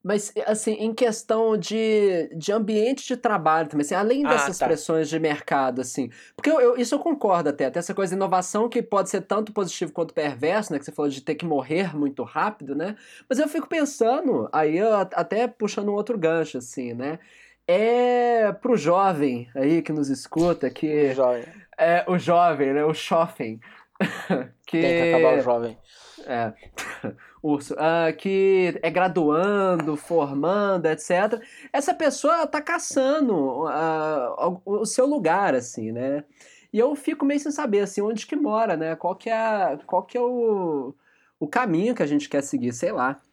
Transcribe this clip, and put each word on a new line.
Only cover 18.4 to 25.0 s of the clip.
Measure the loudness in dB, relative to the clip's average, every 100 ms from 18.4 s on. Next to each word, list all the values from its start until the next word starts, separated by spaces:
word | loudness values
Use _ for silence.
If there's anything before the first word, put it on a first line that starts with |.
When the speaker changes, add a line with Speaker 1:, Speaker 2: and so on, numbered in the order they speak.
| 2
Speaker 1:
pro | 0 0 2
jovem | 4 4 4 2 0 -2 -6
aí | 0 2 2
que | 0
nos | -2 -2
escuta, | -2 -4 0 2 2 -2
que | -2 -2 2 2
Speaker 2:
O |
jovem. | 4 2 2 -6 -20 -18 0
Speaker 1:
é, | 2 4 2
o | 0
jovem, | 4 4 4 4 0
né, | 2
o | 0
chofem, | -2 0 2 2 -2 -8 -8 -14 -20 _ _
<laughs> | -4 -4 -4 -4 -4 _ -4
que | 0
Speaker 2:
Tem | 2
que | 4